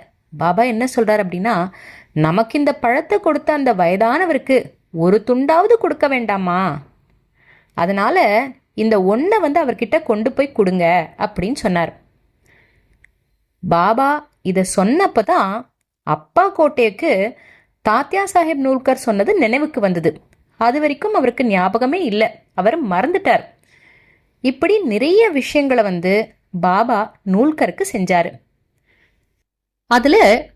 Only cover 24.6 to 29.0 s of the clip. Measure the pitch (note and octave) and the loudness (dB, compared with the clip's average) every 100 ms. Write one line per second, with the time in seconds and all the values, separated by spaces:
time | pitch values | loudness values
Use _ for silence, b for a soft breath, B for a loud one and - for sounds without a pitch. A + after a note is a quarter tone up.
24.6 | E4+ G#4+ D#4 G#3 C#4 G4+ A4+ C#4+ - D4 | 0 0 0 -2 2 2 2 0 -2 -2
25.6 | C#4 B3 G#3 F3+ F3+ G3+ A3 _ _ F3 | 0 0 0 -2 0 0 -2 _ _ -4
26.6 | F3+ F#3+ A#3+ G#3+ G#3+ - G3 F#3+ D4 D#4 | 0 0 0 -2 -4 -8 -2 0 0 0
27.6 | A#3+ - G4 - A3 F3 E3+ - _ _ | -2 -4 -6 -4 0 0 -2 -6 _ _
28.6 | _ _ _ _ | _ _ _ _